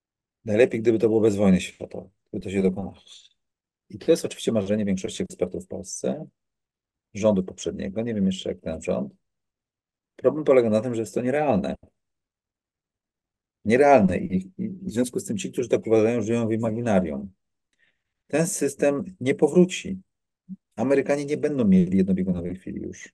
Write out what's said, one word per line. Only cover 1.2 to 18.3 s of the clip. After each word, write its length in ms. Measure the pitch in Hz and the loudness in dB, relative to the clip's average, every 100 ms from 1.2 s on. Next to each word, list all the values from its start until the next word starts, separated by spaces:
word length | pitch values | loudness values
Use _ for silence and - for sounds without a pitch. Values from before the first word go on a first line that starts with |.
bez 160 | 110 98 | 2 4
wojny 240 | 101 90 | 4 4
światowej, 480 | - - - - - _ _ | 0 -10 -14 -14 -16 _ _
gdyby 140 | 104 | -10
to 60 | 92 | -4
się 120 | 98 | 0
dokonało. 320 | 95 95 92 - _ - _ _ _ _ _ _ _ | 0 -2 -8 -14 _ -20 _ _ _ _ _ _ _
I 80 | - | -8
to 120 | - | 0
jest 140 | 170 | 0
oczywiście 280 | 131 - - | 0 -6 -2
marzenie 320 | 113 98 107 | -2 0 -2
większości 380 | 101 95 - - | 0 -2 -4 -8
ekspertów 420 | 92 - - - | -10 -6 -8 -8
w 40 | - | -10
Polsce, 580 | - - - - 147 175 _ _ _ _ _ _ _ _ | -12 -12 -8 -6 -6 -10 _ _ _ _ _ _ _ _
rządu 280 | 104 107 98 | -2 0 0
poprzedniego, 600 | 92 - 85 - 80 107 | -2 -8 -10 -8 -8 -6
nie 120 | 117 | -6
wiem 120 | 107 95 | -2 -2
jeszcze, 220 | 92 - | -2 -8
jak 120 | 98 | -8
ten 220 | 87 80 | -8 -8
rząd. 300 | - 95 - - _ _ _ _ _ _ _ _ _ - | -4 -4 -6 -12 _ _ _ _ _ _ _ _ _ -2
Problem 280 | 127 147 | -2 0
polega 260 | 151 131 117 | 4 4 4
na 100 | 107 | 2
tym, 140 | 123 | 0
że 80 | 113 | -4
jest 120 | 107 | -4
to 60 | - | -4
nierealne. 540 | 123 143 147 101 71 - _ _ _ _ _ _ _ _ _ _ _ _ _ _ _ _ _ _ | -2 0 2 0 0 -8 _ _ _ _ _ _ _ _ _ _ _ _ _ _ _ _ _ _
Nierealne 540 | 104 123 143 135 95 87 | 0 4 8 8 6 2
i, 320 | - 92 - - | -2 -4 -4 -8
i 100 | - | -10
w 220 | 185 - | -8 -8
związku 300 | 120 123 - | -4 -2 -4
z 40 | |
tym 140 | - 107 | -6 -6
ci, 140 | - | -6
którzy 160 | - 117 | -6 -2
tak 180 | 120 107 | -2 2
uważają, 360 | 110 107 120 | 2 4 0
żyją 260 | 104 117 110 | -2 -2 -2
w 40 | |
imaginarium. 800 | 110 117 110 120 98 85 69 95 - _ _ _ _ _ _ _ _ | -2 -2 -2 0 0 0 -6 -10 -16 _ _ _ _ _ _ _ _
Ten 200 | _ | _